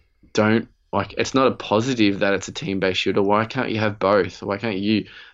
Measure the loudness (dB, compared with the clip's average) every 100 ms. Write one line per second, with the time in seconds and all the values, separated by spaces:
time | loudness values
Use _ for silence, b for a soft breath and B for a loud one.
0 | _ _ _ 0 2 2 0 _ _ -4
1 | -4 -4 -2 2 2 0 0 0 0 2
2 | 2 2 0 0 -4 -10 -6 -2 -2 0
3 | -2 0 2 2 0 -4 -4 -2 -2 0
4 | 2 2 2 -4 -8 -6 -4 -4 0 0
5 | -2 B B